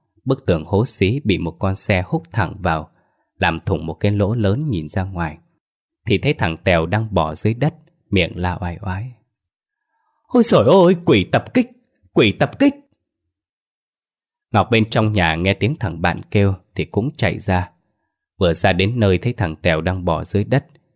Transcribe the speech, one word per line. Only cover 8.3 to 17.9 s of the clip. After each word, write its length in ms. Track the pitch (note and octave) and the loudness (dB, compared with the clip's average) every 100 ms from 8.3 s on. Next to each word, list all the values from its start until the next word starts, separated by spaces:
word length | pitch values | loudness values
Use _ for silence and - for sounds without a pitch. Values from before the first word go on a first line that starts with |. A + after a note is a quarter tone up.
| - | -2
la 220 | F2+ F2 | -6 -4
oai 180 | F2 E2 | -8 -8
oái: 320 | F#2 F#2+ B2 A#2+ _ _ _ _ _ _ _ _ _ _ _ | -8 -8 -10 -14 _ _ _ _ _ _ _ _ _ _ _
"Ôi 160 | B3 A3+ | 2 6
giời 180 | E3 | 6
ơi, 320 | A2 F#3+ F3 F3+ | 6 6 6 4
quỷ 220 | F3 A#2 F2+ | 4 2 2
tập 220 | C3+ - | -2 0
kích, 160 | B3+ A#3+ _ _ _ _ | 0 -2 _ _ _ _
quỷ 200 | - A2+ | 2 2
tập 260 | - D3 - | 2 -2 2
kích!" 160 | C#4 C#4+ _ _ _ _ _ _ _ _ _ _ _ _ _ _ _ _ _ | 2 2 _ _ _ _ _ _ _ _ _ _ _ _ _ _ _ _ _
Ngọc 160 | G#2 F#2+ | 0 2
bên 140 | A2+ | 2
trong 280 | A2 A#2+ A2 | 2 2 2
nhà 220 | G#2+ E2+ | 2 2
nghe 200 | D#2+ F#2 | 2 0
tiếng 220 | G2 G#2 D#3 | 0 -2 -2
thằng 260 | F#2+ E2 | -4 -2
bạn 180 | F2 E2+ - | -4 -4 -2
kêu 240 | G#2 G2+ F#2 _ | 0 2 0 _
thì 100 | - | -8
cũng 260 | D#2+ G#2 B2+ - | -6 -2 -4 -2
chạy 220 | F#2 - | -4 -2
ra. 320 | - F2+ F2 _ _ | -2 -2 -2 _ _